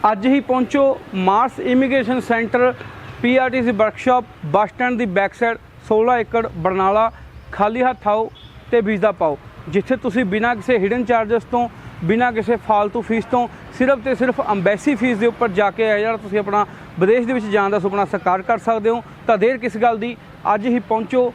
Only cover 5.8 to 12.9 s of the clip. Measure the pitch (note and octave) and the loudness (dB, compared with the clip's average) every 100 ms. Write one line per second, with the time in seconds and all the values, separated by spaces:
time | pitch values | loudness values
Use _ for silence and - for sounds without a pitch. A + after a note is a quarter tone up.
5.8 | - G#3+ A#3 B3 A3 A#3 A3+ F3+ E3 F#3+ | 0 2 4 2 0 -2 -4 -4 -2 2
6.8 | F#3+ G#3 A3+ - - - - - G#3 A#3 | 2 2 0 -4 -20 -20 -16 -2 -2 2
7.8 | B3+ B3+ G#3 G#3 A3 - - - - A#3+ | 0 0 0 0 -2 -8 -20 -20 0 0
8.8 | G#3 G#3+ G#3 F#3 E3 C#3+ - - - E3+ | 2 0 0 0 -2 -2 -10 -18 -2 -2
9.8 | F#3 C4 B3+ G3+ G#3 G#3+ A#3 A#3 F#3 A#3+ | 0 -2 0 -2 0 0 0 -2 0 2
10.8 | G3 B3 A3+ A#3 A3 A3+ - A#3+ A#3+ - | 2 0 0 0 2 -2 0 -2 -2 -6
11.8 | - - E3 A3+ B3 A3 G3 A#3 - G#3 | -20 -8 0 2 2 0 -2 -2 2 0
12.8 | G#3 | 2